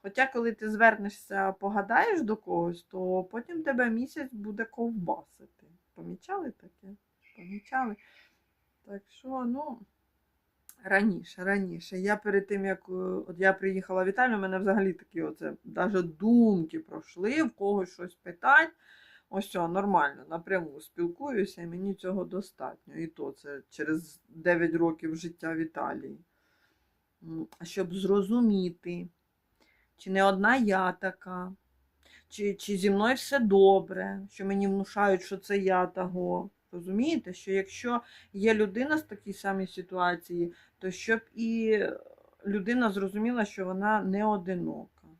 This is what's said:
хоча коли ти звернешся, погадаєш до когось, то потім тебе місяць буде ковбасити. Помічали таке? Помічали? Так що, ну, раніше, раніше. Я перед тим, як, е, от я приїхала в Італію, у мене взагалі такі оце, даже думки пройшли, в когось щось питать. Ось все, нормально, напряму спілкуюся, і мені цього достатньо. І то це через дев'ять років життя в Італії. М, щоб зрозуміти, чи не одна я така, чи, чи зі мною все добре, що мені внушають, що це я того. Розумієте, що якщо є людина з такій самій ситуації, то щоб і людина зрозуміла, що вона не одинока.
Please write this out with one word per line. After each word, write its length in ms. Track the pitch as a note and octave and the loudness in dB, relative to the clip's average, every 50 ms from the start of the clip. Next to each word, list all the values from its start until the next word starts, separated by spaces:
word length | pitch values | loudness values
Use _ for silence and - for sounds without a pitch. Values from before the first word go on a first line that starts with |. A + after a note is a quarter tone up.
хоча 240 | - G3 G3 - C4 | -12 -6 0 0 0
коли 260 | C4+ C4 A#3+ A#3 A#3 | 0 0 -2 -2 -2
ти 180 | A3 _ G#3+ G#3+ | -2 _ -6 -6
звернешся, 800 | G#3+ G#3 A#3 A3+ G#3+ A3 G3+ G3+ G3+ - - - G3 G3 F#3+ F#3+ | 2 6 6 6 6 6 -6 -8 -8 -12 -14 -6 -2 0 0 0
погадаєш 680 | F#3 _ G3 G3+ G#3 G#3 G3 G3+ A3+ D4 F#4+ A#4 G#4 E4+ | -2 _ -4 -2 -2 -2 -2 2 4 4 4 4 2 0
до 140 | C4 G3+ G#3+ | 0 -2 -2
когось, 460 | G#3+ _ F3+ F3+ E3+ E3+ F3 F3 E3+ | -4 _ -2 -2 0 0 -2 -4 -8
то 420 | _ _ - F#3 F#3 F#3 F#3 F#3 F3+ | _ _ -8 -6 -2 0 0 -2 -2
потім 380 | F3+ - A#3 A#3+ - F4 E4 | -4 -10 -10 -10 -8 -8 -6
тебе 280 | D#4 D4+ C4+ A#3+ B3 A#3 | -4 -2 0 0 0 0
місяць 420 | A3 A3+ B3+ C4+ - D#4 C#4 B3+ | 0 -2 -4 -6 -8 -10 -10 -10
буде 320 | B3 G#3 G3+ G#3+ G#3 G#3 A3+ | -10 -12 -10 -10 -6 -8 -8
ковбасити. 1000 | - - - A#3 A#3 A#3 G#3+ F3 E3 - E3+ - _ _ _ C3+ _ _ _ _ D#3 E3+ _ _ _ _ | -8 -6 -6 -4 -4 -4 -4 -4 -4 -6 -6 -8 _ _ _ -20 _ _ _ _ _ _ _ _ _ _
Помічали 560 | E3+ E3 F3 F3+ F#3+ _ - F#4+ G4+ E4+ A#3+ | -16 -14 -14 -14 -14 _ -8 -8 -6 -6 -8
таке? 440 | - _ - F#3 _ _ - F#3+ G#3 _ _ _ _ _ _ _ _ | -12 _ -20 -20 _ _ -20 -20 -20 _ _ _ _ _ _ _ _
Помічали? 600 | - F3 F3+ G3 G#3 _ - C4+ C4 C4 A3+ G#3 - _ - _ - _ _ _ _ _ _ _ _ _ _ _ _ _ | -20 -16 -14 -14 -14 _ -6 -4 -2 -2 -2 -6 -10 _ -20 _ -20 _ _ _ _ _ _ _ _ _ _ _ _ _
Так 160 | G#3+ G3+ G3 _ _ | -16 -16 -16 _ _
що, 360 | _ - - C4 C4 C4 B3+ | _ -20 -12 -8 -8 -4 -4
ну, 340 | A#3 B3 C#4 D4 D4+ A#3+ - G3+ _ _ _ _ _ _ _ _ _ _ _ _ _ _ _ _ - - _ - | -4 -4 -4 -6 -8 -10 -12 -16 _ _ _ _ _ _ _ _ _ _ _ _ _ _ _ _ -20 -20 _ -4
раніше, 600 | F#3+ G3+ G3 G#3 A3+ F3+ E3+ E3+ - - - F3+ | 0 2 4 4 2 0 0 -8 -14 -14 -6 -2
раніше. 540 | F#3+ G3+ G3+ G3 F3+ E3+ E3+ F3 - G3 F#3 | 0 0 0 0 -4 -6 -10 -12 -10 -8 -4
Я 180 | F#3 G3+ G#3 | 0 0 0
перед 300 | G#3 - G#3 G3 G3 G3 | 0 0 2 2 2 2
тим, 180 | - G3+ G3 F#3+ | 0 -4 -2 -2
як, 160 | G3 F#3+ F#3+ _ - | -2 -4 -4 _ -10
е, 40 | |
от 440 | F#3 F#3 F#3 F#3 F#3 F#3+ - - F3 E3+ | -8 -6 -4 -4 -4 -6 -8 -10 -4 2
я 140 | F#3+ F#3+ | 4 4
приїхала 520 | F#3+ F#3+ F#3+ G3 F#3+ F#3+ F#3 - F#3 F#3 F#3 | 4 4 -2 -2 -2 -2 -4 -2 0 0 0
в 40 | F#3+ | 0
Італію, 280 | G3 - B3+ B3+ A3+ | 2 2 2 2 2
у 40 | G3+ | 0
мене 180 | F#3+ F#3+ F#3+ F#3 | -2 -2 -2 0
взагалі 340 | G3 G3 G3 G#3+ F#3+ F#3+ | 2 2 2 4 2 2
такі 300 | E3+ - - _ - E3+ | -2 -4 -12 _ -8 -6
оце, 300 | D#3+ D3+ D#3 _ E3 D3+ D3+ - _ | -6 -6 -8 _ -10 -10 -10 -12 _
даже 380 | - D#3+ E3 F3+ G3+ G3+ F#3 | -10 -4 -2 -2 0 2 0
думки 760 | F3 E3 D#3 - G3 A3 A#3+ A#3+ A#3 A3 G3+ F3 D#3+ D#3+ - D#3+ | 0 -2 -6 -2 2 6 8 8 8 6 6 2 0 -2 -6 -10
пройшли, 640 | - - - D#3+ - - - F3 F#3 A3 C4+ D#4 | -10 -10 -14 -14 -14 -14 -10 -4 -4 -2 0 0
в 80 | D#4 A#3 | 0 -2
когось 420 | - - G3+ G3+ G3+ G3+ F#3 F3+ | -2 -2 -2 0 0 0 -2 -4
щось 220 | - - F3 F3+ _ | -8 -14 -14 -14 _
питать. 560 | _ _ F3+ E3+ _ - B3+ C#4 D#4 D#4+ D#4+ _ _ _ _ - - - - - - _ _ | _ _ -16 -14 _ 4 6 6 6 6 4 _ _ _ _ -20 -20 -20 -20 -20 -20 _ _
Ось 160 | - G3 G3+ | -6 -6 -6
все, 220 | - - F#3 E3+ E3 | -4 -4 -2 -2 0
нормально, 560 | F3 F#3+ G3 G3+ F#3+ E3+ D3 C#3+ C#3 C3 - - | 0 -2 0 2 4 4 4 2 -2 -8 -12 -10
напряму 500 | D#3+ E3+ E3+ - F#3+ F#3 E3+ D3+ C3+ D3+ | -10 -10 -4 -2 -2 -2 -2 -4 -12 -16
спілкуюся, 840 | D#3+ - _ - F3 E3+ F3 - C4+ D4 C4 G3+ G3 G3 - - | -20 -16 _ -4 -4 -4 -4 -6 -8 -4 -2 -2 -2 -2 -4 -12
і 40 | E3+ | -12
мені 280 | E3+ E3+ F3 F#3+ G3+ F#3+ | -10 -8 -6 -6 -6 -6
цього 300 | - - F#3 F#3+ G3 F3 | -6 -6 -6 -4 -4 -6
достатньо. 680 | E3 F3+ F#3 G3 - _ _ C3+ C3 - _ _ - C#3+ | -6 -6 -8 -8 -10 _ _ -12 -12 -12 _ _ -16 -10
І 120 | D#3 E3 | -10 -10
то 260 | D#3+ _ - C#3+ C3+ | -10 _ -10 -10 -10
це 300 | C3+ _ - C#3+ C#3+ C3+ - _ | -10 _ -16 -14 -14 -14 -16 _
через 500 | - - D3+ D3+ D#3+ D#3+ E3 - - _ _ _ | -10 -8 -4 -2 -2 -4 -4 -10 -20 _ _ _
дев'ять 460 | - E3 D#3+ F3+ F3 E3 E3+ E3 D#3 | -20 0 2 4 4 4 4 2 2
років 420 | E3 E3+ E3 D#3+ - - D#3+ D#3+ | 2 2 2 0 -2 -6 -8 -8
життя 380 | E3 E3+ E3+ E3+ _ - D#3+ E3 | -6 -8 -12 -12 _ -8 -6 -4
в 40 | D#3+ | -4
Італії. 600 | E3 D#3+ _ - - - C#3+ C#3 C3+ C3+ C#3 D3+ _ _ _ _ _ _ _ _ _ _ _ _ _ _ _ _ _ _ _ _ | -4 -6 _ -6 -6 -6 -6 -8 -10 -14 -16 -18 _ _ _ _ _ _ _ _ _ _ _ _ _ _ _ _ _ _ _ _
М, 240 | E3+ E3 E3 D#3+ D#3+ - - _ | -16 -12 -10 -10 -10 -12 -14 _
щоб 320 | E3+ E3+ - G3 F#3 F3 F3 | -16 -8 -4 -4 -4 -4 -4
зрозуміти, 1120 | F#3+ F#3+ F#3 G3 G3+ F#3+ F#3 A3+ B3 A#3+ A3 G3+ F#3+ F#3 F3 E3+ _ _ F3 F3 F3 F3+ F3 _ _ _ _ _ _ _ _ _ _ _ _ _ _ _ _ _ | -2 2 2 4 2 4 2 2 4 6 6 4 4 2 -2 -4 _ _ -10 -8 -8 -10 -12 _ _ _ _ _ _ _ _ _ _ _ _ _ _ _ _ _
чи 140 | _ - G3 | _ -6 -2
не 140 | F#3+ G3 G3 | 4 6 6
одна 320 | G3 F#3+ F#3+ G3 A3 B3+ | 6 6 6 4 4 4
я 360 | C4+ A#3 G#3 F#3+ F#3+ F#3 F#3 | 4 4 4 4 2 2 0
така, 600 | F#3+ - - F#3+ - _ - F#3 F#3 F3+ F3+ F#3 F#3+ _ _ _ _ _ _ _ _ _ _ _ - - _ _ | -2 -2 -6 -6 -6 _ -14 -12 -10 -10 -10 -10 -14 _ _ _ _ _ _ _ _ _ _ _ -20 -20 _ _
чи, 260 | - - G3+ G3+ F#3+ | -8 -4 -2 -2 -2
чи 220 | - - - G3+ | -4 -4 -4 -4
зі 140 | F#3 F#3 G#3 | 2 4 4
мною 240 | G3 G3 G#3 A#3 C4+ | 4 4 4 4 2
все 240 | B3+ - - C#4 C#4 | 0 0 0 0 2
добре, 840 | A#3 G3+ G3 G3 G3 G3 G3 F#3+ E3+ E3+ F#3 F#3 F#3+ G3 G3 G3 G3 G3+ | 4 6 8 10 10 10 10 8 4 -2 -8 -6 -6 -6 -6 -8 -12 -14
що 140 | - - G3 | -12 -8 -4
мені 240 | G3 G3 G3 G3 G3 | -2 0 0 2 2
внушають, 540 | G3 G3 G3 - - G#3 G3+ G3+ F#3+ F#3 | 0 0 -2 -4 0 2 4 4 4 2
що 140 | F#3 - G3 | 0 -8 -10
це 220 | F#3+ - - G3+ G3+ | -12 -4 -2 -2 0
я 280 | F#3+ F#3+ F#3 F#3 F3+ | 2 2 2 2 2
того. 640 | F3 - F#3 F#3 F#3 F3+ F3+ F3+ F3 F3 F3+ F3+ G3+ _ _ _ _ | 0 -2 -6 -6 -4 -4 -4 -2 -2 -2 -4 -4 -8 _ _ _ _
Розумієте, 600 | - F3+ E3+ F#3 F#3+ G#3+ B3+ D#4+ E4+ B3+ - F3+ | -14 -12 -8 -4 -2 0 0 2 0 -2 -4 -8
що 200 | F3+ - - G3 | -14 -12 -6 -2
якщо 480 | F#3+ F#3+ F#3+ F#3+ - - - A#3+ A#3+ A#3+ - - - - - _ | -2 -2 -2 -4 -10 -10 -4 -4 -4 -4 -4 -8 -20 -20 -20 _
є 220 | - G3 G3 A3+ A3 | -8 2 4 4 4
людина 440 | G#3+ G#3+ G3 F#3 A3+ C4 D4 D#4 D#4 | 4 2 0 0 -4 -2 0 -2 -2
з 40 | |
такій 300 | D4+ - - G3 _ G#3 | -2 -6 -18 -16 _ -14
самій 340 | G3 - - G3 G3 F#3+ F#3+ | -14 -6 -4 -4 -2 -2 -4
ситуації, 840 | F#3 - F#3 F3 F3+ F#3 F#3 F3+ F3 F3 E3+ - - F3 F3 F3 E3+ - - _ _ _ _ | -6 -8 -14 -12 _ -2 0 0 0 0 -2 -8 -8 -4 -4 -4 -4 -6 -14 _ _ _ _
то 120 | - F#3 | -10 -8
щоб 300 | F3+ - - A3+ A3+ A3 - _ _ | -8 -8 0 0 0 0 -2 _ _
і 460 | - A3+ A3+ A3+ A3+ A3+ A3 G#3+ G#3 F#3+ - - - - - - _ _ _ _ _ - | -6 -4 -2 -2 0 2 2 2 2 2 -2 -4 -8 -14 -20 -20 _ _ _ _ _ -6
людина 440 | G3+ G3+ G#3 F3+ G#3+ A#3+ B3+ A#3+ G#3+ | -4 -4 -2 0 0 2 2 2 2
зрозуміла, 540 | F#3+ G3+ G3 F#3+ F#3+ G#3+ A3 A#3+ B3 A#3+ G#3 | 2 0 -4 -4 -2 -2 -2 0 0 0 -2
що 200 | - - - F#3 | -2 -2 -6 -4
вона 380 | F#3 F#3 F#3+ G3+ G#3+ G#3+ G#3 | -4 -2 -2 0 2 2 2
не 220 | F#3+ F#3+ F#3+ G3+ G#3+ | 2 0 0 2 2
одинока. 800 | G#3+ G#3+ G3 F3 F#3 F#3 F3 E3 D#3+ D3+ D3 - _ _ _ _ D#3 D#3+ | 2 0 0 -2 -4 -4 -4 -4 -6 -6 -8 -14 _ _ _ _ -20 -20